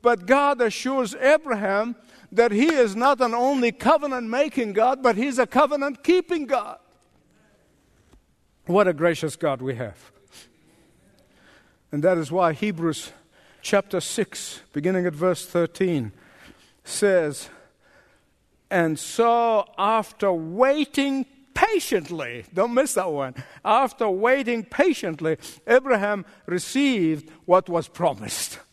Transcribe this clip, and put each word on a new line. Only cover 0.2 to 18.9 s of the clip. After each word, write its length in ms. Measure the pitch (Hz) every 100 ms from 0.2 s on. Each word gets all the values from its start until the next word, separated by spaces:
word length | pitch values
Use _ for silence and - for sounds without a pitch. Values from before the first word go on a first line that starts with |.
| 180
God 360 | 269 285 269
assures 540 | 233 - 254 269 233 285
Abraham 800 | 262 302 311 220 202 196 233 233 _ - -
that 200 | 190 233
he 220 | 208 302
is 220 | 302 233 196
not 260 | 262 262
an 120 | 247
only 380 | 233 254 277 240
covenant-making 1000 | - 233 311 285 254 226 240 294 - 220
God, 300 | 196 247 269
but 120 | 262 202
he's 220 | 269 247
a 80 | 247
covenant-keeping 1000 | 254 285 294 277 247 - 359 359 339 262
God. 320 | 262 208 - _ _ _ _ _ _ _ _ _ _ _ _ _ _ _ _ _ _ -
What 220 | 185 190
a 60 |
gracious 420 | 151 170 160 156 -
God 260 | 160 131
we 140 | 131 120
have. 360 | 113 92 - _ _ - - _ _ _ _ _ _ _ _ _ _ _ _ _ _
And 120 | 147
that 140 | 165 180
is 140 | 147
why 220 | 175 175
Hebrews 580 | 156 208 165 165 147 - - _ _ _ _
chapter 400 | - 202 - 185
six, 600 | - - 196 - - - _
beginning 320 | 147 160 185 175
at 80 |
verse 320 | 147 180 175 -
thirteen, 680 | 175 165 - 190 156 110 - _ - - - _ _
says, 680 | - - 202 185 156 139 - - _ _ _ _ _ _ _ _ _ _ _
"And 260 | 185 165